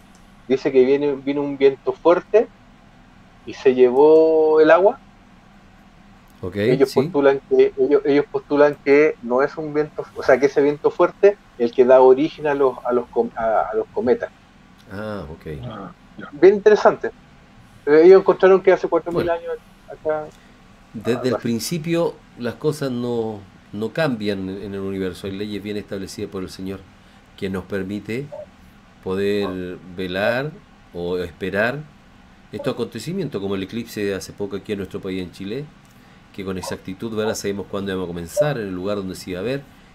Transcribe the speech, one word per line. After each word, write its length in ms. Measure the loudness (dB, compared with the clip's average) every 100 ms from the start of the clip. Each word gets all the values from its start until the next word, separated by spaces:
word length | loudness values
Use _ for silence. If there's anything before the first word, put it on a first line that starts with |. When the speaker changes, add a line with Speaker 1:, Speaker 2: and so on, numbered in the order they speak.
| _ -20 -20 _ -4
Speaker 1:
Dice 240 | -2 2
que 120 | 4
viene, 280 | 4 2 0
vino 280 | -4 -4 -4
un 140 | -4 2
viento 360 | 2 2 -4
fuerte 560 | 0 2 2 2 0 0 _ _ _ _ _ _ -20 -20 _ -18
y 80 |
se 180 | -2 2
llevó 880 | 6 4 6 6 6 6 4 4 6
el 120 | 6
agua. 260 | 6 4 0 -10 _ _ _ _ _ _ -20 _ _ _ _ _ _
Speaker 2:
Ok, 160 | -8 -2
Speaker 1:
Ellos 340 | 2 2 2
Speaker 2:
sí. 100 | 2
Speaker 1:
postulan 380 | 0 4 4 4 2
que, 240 | 4 4 2
ellos, 240 | 2 2
ellos 200 | 2 0 0
postulan 460 | -6 -2 2 2 2
que 300 | 2 4 4 0
no 200 | -4 -2
es 140 | -2 -4
un 160 | -6
viento 300 | -4 -4 -8
fu-, 180 | -12 -2
o 20 |
sea, 140 | 2 4
que 60 | 4
ese 140 | 4
viento 300 | 2 2 -2
fuerte 460 | 2 0 4 2 2 _ -4
el 120 | 0
que 140 | 4
da 160 | 6 8
origen 480 | 8 6 2 -4 -4
a 60 |
los, 220 | 0 0 -2
a 80 | -2
los 140 | -2 -2
com-, 240 | -4 -4 -4
a, 240 | -2 -2 -2
a 20 | -4
los 100 | -6
cometas. 380 | -2 0 0 -4 _ _ _ _ _ -18
Speaker 2:
Ah, 320 | -12 -10 -10 -12
ok. 160 | -14 -14 -12
Speaker 3:
Ah, 280 | -12 -14 -18 -20 _ -20
ya. 100 | -18
Speaker 1:
Bien 220 | 2 4
interesante. 560 | 4 2 4 2 0 -6 -12 _ _ _ -20 -20 -8 2
Eh, 160 | 6
ellos 160 | 8 8
encontraron 400 | 6 2 4 4
que 120 | 4
hace 160 | 0 0
cuatro 240 | -2 -2
mil 120 | -4
Speaker 2:
Bueno. 80 | -4
Speaker 1:
años 200 | -4 -8 -12 _ _ -20
acá, 380 | -10 -8 -6 -8 -18 _ _ _ _ _
Speaker 2:
Desde 200 | -8 -4
Speaker 1:
algo 120 | -2 -2
Speaker 2:
el 60 |
Speaker 1:
así. 80 | -2
Speaker 2:
principio 720 | -2 -4 -4 -6 -2 -2 -2 -6 -18 -10
las 160 | -8 -4
cosas 340 | -4 -4 -4
no, 500 | -4 -4 -4 -6 -8 -16 -20 _
no 200 | -8 -6
cambian 560 | -2 -2 -2 -4 -4 -6
en 240 | -8 -10
el 60 | -8
universo. 460 | -6 -6 -6 -8 -10
Hay 60 |
leyes 300 | -8 -8 -8
bien 160 | -8 -10
establecidas 520 | -10 -10 -10 -12 -10
por 120 | -10
el 80 | -12
Señor 300 | -12 -12 -12 -16 _ _ _ _ -10
que 100 | -8
nos 160 | -6
permite 600 | -6 -8 -6 -8 -8 -10 -10 -14 -18 _ -20 _ _ _
poder 760 | -6 -2 -2 -2 -4 -6 -10 -12 -14 -10
velar 540 | -6 -2 -2 -2 -6 -12 _ _ _
o 240 | -10 -6 -6
esperar 600 | -8 -10 -6 -2 -2 -4 -12 _ _ _ -20 _ -16
estos 220 | -10 -6
acontecimientos, 640 | -6 -8 -10 -10 -8 -6 -6
como 140 | -6
el 80 | -6
eclipse 420 | -8 -10 -10 -6
de 100 | -6
hace 180 | -6 -10
poco 240 | -12 -10 -10
aquí 160 | -8
en 60 | -8
nuestro 220 | -8 -10
país, 220 | -8 -8
en 100 | -10
Chile, 320 | -12 -10 -10 -12 -18 _ -20 -20 -20 _
que 100 | -14
con 140 | -10 -10
exactitud, 560 | -10 -12 -12 -12 -8 -4
¿verdad?, 180 | -4
sabemos 320 | -4 -6 -8 -8
cuándo 220 | -8 -6
íbamos 140 | -6 -8
a 60 |
comenzar, 460 | -10 -6 -4 -2 -4
en 100 | -8
el 60 |
lugar 220 | -6 -6 -6
donde 160 | -8
se 160 | -10 -10
iba 100 | -8
a 20 |
ver 200 | -6 -8 -10 -20 -20